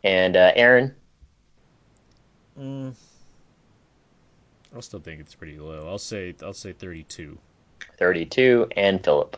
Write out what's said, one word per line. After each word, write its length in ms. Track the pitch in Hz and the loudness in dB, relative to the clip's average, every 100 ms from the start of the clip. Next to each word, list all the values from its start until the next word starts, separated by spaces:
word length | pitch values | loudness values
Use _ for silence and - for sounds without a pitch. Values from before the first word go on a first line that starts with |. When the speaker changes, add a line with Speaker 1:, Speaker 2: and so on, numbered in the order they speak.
Speaker 1:
And, 340 | 98 95 92 90 | 2 2 2 6
uh, 160 | 92 | 6
Aaron? 400 | - 120 123 135 - _ _ - _ _ _ _ _ _ _ _ _ _ _ _ - | 6 6 6 2 -8 _ _ -20 _ _ _ _ _ _ _ _ _ _ _ _ -18
Speaker 2:
Mm. 360 | 135 135 131 127 _ _ - _ _ _ _ _ _ _ _ _ _ _ _ _ _ | -14 -12 -14 -16 _ _ -20 _ _ _ _ _ _ _ _ _ _ _ _ _ _
I'll 80 | 123 | -20
still 180 | - 101 | -18 -18
think 200 | 80 76 | -18 -20
it's 140 | 76 | -20
pretty 240 | - 80 76 | -20 -20 -18
low. 300 | 76 78 80 | -18 -16 -14
I'll 100 | 101 | -14
say, 360 | - 107 90 82 | -12 -12 -12 -14
I'll 100 | 95 | -18
say 180 | 95 98 | -16 -18
thirty-two. 640 | 87 92 82 80 - 78 - _ _ _ _ - _ | -18 -16 -16 -18 -20 -20 -20 _ _ _ _ -20 _
Speaker 1:
Thirty-two, 680 | 90 87 82 - 127 120 110 - | 0 0 -4 2 4 4 0 0
and 260 | 98 95 | 0 0
Philip? 340 | - 73 - | 2 0 0